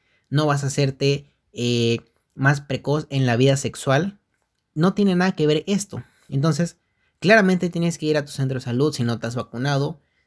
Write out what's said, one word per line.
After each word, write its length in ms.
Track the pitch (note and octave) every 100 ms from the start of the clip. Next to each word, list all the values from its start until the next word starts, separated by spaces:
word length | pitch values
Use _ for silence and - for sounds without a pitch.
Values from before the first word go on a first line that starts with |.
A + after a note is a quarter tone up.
| _ _ _
no 160 | C#3 D3+
vas 180 | C#3+
a 40 | C#3
hacerte, 600 | C#3 C#3 C3 C#3 C#3 - _ _ -
eh, 400 | A#2+ A#2+ A#2 A#2 - _ _ -
más 260 | C3+ C#3+
precoz 460 | - C3 - D3 D3+
en 160 | C3+ C3
la 100 | A#2
vida 220 | C3+ C#3
sexual. 640 | A#2+ - - C3+ G3 - _ _ _ _ _ -
No 180 | F3
tiene 220 | F#3+ G3+ F3+
nada 160 | F#3
que 160 | F#3 D3+
ver 160 | D3+ E3
esto. 380 | G3 - A#2 - _ -
Entonces, 480 | C#3 D#3 D#3 E3+ - _ _ _ _
claramente 500 | E3 A3 F#3+ F3+ F3
tienes 280 | E3+ E3+ E3
que 80 | D3+
ir 120 | D3+
a 80 | C#3+
tu 60 |
centro 280 | - C3+ C3
de 60 | -
salud 280 | A#2+ D3+
si 100 | C3+
no 160 | A#2+ A2+
te 60 | A#2
has 80 | A#2+
vacunado. 640 | - A#2 C#3 C#3 D3 E3 _ _